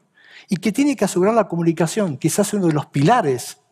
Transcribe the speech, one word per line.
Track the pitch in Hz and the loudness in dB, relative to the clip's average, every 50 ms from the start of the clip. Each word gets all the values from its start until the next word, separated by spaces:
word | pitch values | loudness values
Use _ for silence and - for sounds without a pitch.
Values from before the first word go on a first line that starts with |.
| _ _ _ _ _ - - - - - | _ _ _ _ _ -20 -20 -20 -8 -6
y | 190 156 | -6 -4
que | - 220 | -2 -2
tiene | 190 - 285 294 262 | 0 0 0 0 0
que | - 208 | 0 -2
asegurar | 185 - 180 180 208 226 | -2 0 0 2 2 2
la | 226 202 - | 2 0 0
comunicación, | 170 170 170 165 160 160 175 160 - 220 202 170 135 - | -2 -2 0 0 0 0 -2 -2 -2 -2 -2 -2 -4 -4
quizás | - 156 - - 202 - - | -4 -2 0 0 -2 0 -2
uno | 208 185 170 | 0 0 0
de | 151 | 0
los | 147 - - | 0 -4 -4
pilares | - 143 139 175 240 247 190 143 131 120 - - - - _ _ | -2 2 4 4 4 4 2 0 -2 -2 -6 -10 -16 -20 _ _